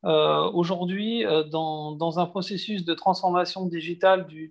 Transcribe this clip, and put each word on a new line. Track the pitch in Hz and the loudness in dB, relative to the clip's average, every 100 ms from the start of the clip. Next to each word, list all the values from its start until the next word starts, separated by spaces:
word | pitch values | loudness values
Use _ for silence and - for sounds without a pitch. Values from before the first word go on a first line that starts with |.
| 185 | 2
Euh, | 156 151 151 170 | 4 4 4 2
aujourd'hui, | 190 170 180 180 190 214 233 214 | 0 0 0 -2 -2 -2 -2 2
euh, | 156 | 2
dans, | 151 160 160 156 151 | 0 -2 -4 -4 -8
dans | 151 165 165 | -4 -2 0
un | 175 | -2
processus | 190 185 196 - 208 170 | -2 -6 -6 -6 -6 -2
de | |
transformation | 165 - 185 185 175 180 190 185 | 0 2 2 2 0 0 -2 -4
digitale | 170 160 175 190 190 156 | -4 -6 2 4 4 2
du, | 156 156 | -12 -16